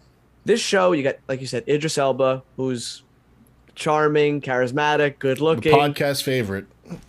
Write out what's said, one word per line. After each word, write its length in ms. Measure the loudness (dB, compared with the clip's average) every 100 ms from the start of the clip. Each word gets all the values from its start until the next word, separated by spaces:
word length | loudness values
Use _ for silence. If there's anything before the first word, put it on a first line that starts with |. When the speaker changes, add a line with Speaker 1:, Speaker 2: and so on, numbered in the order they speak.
| _ _ _ _ 0
Speaker 1:
this 140 | 0
show, 320 | 2 2 2
you 100 | 2
got, 140 | 0 -4 -8
like 140 | -8
you 60 | -6
said, 160 | -6 -2
Idris 300 | -2 0 0
Elba, 460 | 0 2 0 0 -6 -6
who's 460 | -4 -4 -8 -14 _ _ _ _ _ _ _
charming, 680 | -8 -2 2 4 4 2 0
charismatic, 760 | -2 -2 0 0 0 2 0 0
good 200 | -2 0
Speaker 2:
The 60 |
Speaker 1:
looking. 300 | 0 0 4
Speaker 2:
podcast 480 | 4 2 0 -2 -2
favorite. 460 | -2 -2 -2 -6 -8 _ -18 -18